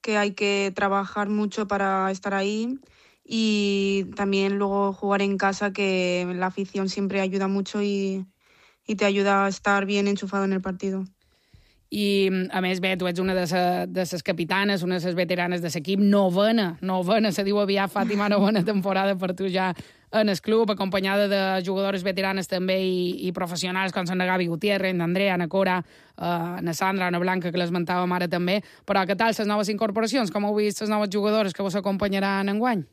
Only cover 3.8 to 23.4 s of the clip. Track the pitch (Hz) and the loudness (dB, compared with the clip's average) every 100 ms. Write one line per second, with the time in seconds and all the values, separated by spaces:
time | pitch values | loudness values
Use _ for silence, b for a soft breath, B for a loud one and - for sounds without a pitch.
3.8 | 196 196 185 196 202 196 196 202 202 202 | 2 0 -2 -4 0 2 2 0 0 2
4.8 | 196 190 202 196 196 196 196 190 208 196 | 0 0 0 2 2 2 0 0 -4 0
5.8 | 196 185 180 180 180 180 185 185 190 202 | 0 2 0 0 -2 -2 -4 -4 -6 -4
6.8 | 190 196 196 196 190 196 190 196 190 208 | -4 -2 -2 0 0 0 0 -2 -2 -2
7.8 | 202 196 196 190 190 b b b b b | -2 0 -2 -4 -8 b b b b b
8.8 | - 208 208 202 196 196 196 190 202 202 | -6 0 2 4 4 4 2 0 0 2
9.8 | 196 202 202 202 190 196 196 190 190 185 | 2 0 2 0 -2 -2 0 0 -4 -6
10.8 | 196 190 190 _ b b b b b b | -4 -4 -8 _ b b b b b b
11.8 | _ 208 202 196 190 185 185 190 185 190 | _ -2 2 4 2 0 -2 -2 -2 0
12.8 | 180 185 180 175 190 185 175 180 180 180 | -2 0 -2 0 0 0 0 2 2 0
13.8 | 180 180 180 175 - 170 165 190 202 196 | -2 -4 -4 -4 -4 -4 -2 0 2 0
14.8 | 180 180 180 175 175 180 175 180 170 165 | 0 -2 -2 -2 0 0 0 -2 -4 -6
15.8 | 151 196 202 202 190 180 208 226 185 165 | -2 2 4 6 4 4 4 2 0 -4
16.8 | 185 185 180 220 214 185 196 202 202 196 | -2 -2 2 2 2 0 0 0 2 0
17.8 | 196 208 - 202 208 202 202 214 175 202 | 0 -2 0 0 2 4 4 2 2 0
18.8 | 190 190 196 190 185 185 190 185 185 170 | 0 0 0 0 -4 -2 -2 0 -2 -4
19.8 | B B B 220 214 180 - 220 220 202 | B B B 2 2 0 2 2 2 0
20.8 | 190 196 190 196 202 196 190 190 185 190 | 0 0 0 2 2 2 2 0 -2 -2
21.8 | 196 196 185 185 190 190 180 185 185 190 | 0 -2 -2 -2 -2 -2 -2 -2 0 0
22.8 | 185 185 180 - 185 180 | 2 0 -2 -2 -4 -4